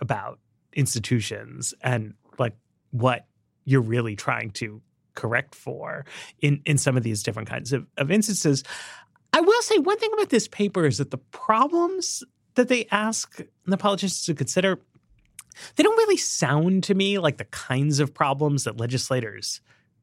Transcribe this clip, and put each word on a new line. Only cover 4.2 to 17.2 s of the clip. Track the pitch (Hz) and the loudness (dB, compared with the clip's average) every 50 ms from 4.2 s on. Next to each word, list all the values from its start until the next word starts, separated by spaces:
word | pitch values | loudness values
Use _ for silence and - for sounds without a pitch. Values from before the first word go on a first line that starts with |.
| - - 127 117 113 110 101 | -4 -2 -2 -2 -4 -8 -8
to | - 120 110 104 110 - _ _ _ _ _ - | -8 -8 -8 -10 -12 -20 _ _ _ _ _ -14
correct | - - 113 113 123 131 - - | -6 -4 0 0 0 -2 -2 -10
for | - - - 131 139 160 170 - - 143 - - - - - - - | -16 -12 -12 -10 -10 -10 -10 -10 -10 -12 -14 -16 -18 -18 -18 -8 0
in, | - 147 143 143 - | 2 2 2 2 2
in | - 151 131 | 2 2 2
some | - 143 131 | 4 2 2
of | 127 113 | 2 0
these | 113 110 104 - | 0 -2 -4 -4
different | - 104 113 110 107 | -4 -6 -6 -8 -8
kinds | 120 123 - 120 135 | -8 -8 -6 -2 -4
of, | 127 110 - - - | -4 -4 -4 -6 -4
of | 139 139 | -2 0
instances. | 180 214 214 214 202 175 - 165 143 139 - - - - - - - - - _ _ _ _ _ - | 2 2 2 0 -2 0 2 2 2 2 0 -6 -14 -14 -14 -16 -18 -20 -20 _ _ _ _ _ 0
I | - 339 | 2 4
will | 359 440 480 453 | 6 4 4 4
say | - 440 | 2 2
one | 403 269 339 415 440 | 2 4 2 0 0
thing | - 440 440 | 0 -2 0
about | 427 415 - | 0 -2 2
this | - 226 - - | 2 0 0 0
paper | - - 208 202 - 190 170 | -4 -2 -2 -2 0 2 2
is | 147 117 98 | 2 2 0
that | 143 - | -4 -6
the | - - | -8 -12
problems | _ _ - - - - 220 220 254 294 339 339 339 349 381 381 339 - - - - - _ _ _ _ - | _ _ -20 -8 0 2 4 4 4 2 2 2 2 0 0 -4 -6 -6 -8 -8 -12 -14 _ _ _ _ 0
that | - 247 247 | 2 2 4
they | 262 240 - - | 2 0 0 0
ask | - 202 214 220 220 - - - - - 175 - _ _ - | 0 0 0 0 -2 -4 -6 -10 -12 -16 -18 -18 _ _ -4
the | - 190 | -2 -2
politicians | 185 - 208 202 190 - 190 175 - - | 0 2 0 0 0 -2 -2 -4 -4 -4
to | - 160 | -4 -4
consider, | 131 139 - - 180 185 196 185 - _ _ _ _ _ _ _ _ _ _ _ - - _ - - - - - | -4 -4 -2 0 0 2 0 0 -2 _ _ _ _ _ _ _ _ _ _ _ -20 -20 _ -20 -20 -20 -8 0
they | - 302 | 4 4
don't | 415 440 453 | 4 6 6
really | 453 427 392 | 4 4 4
sound | - - - - - - 127 139 151 160 180 190 190 175 | 2 2 -2 -2 -2 0 2 2 2 2 2 2 2 2
to | - 202 | 2 2
me | 190 196 196 202 | 2 2 2 0
like | 196 | 2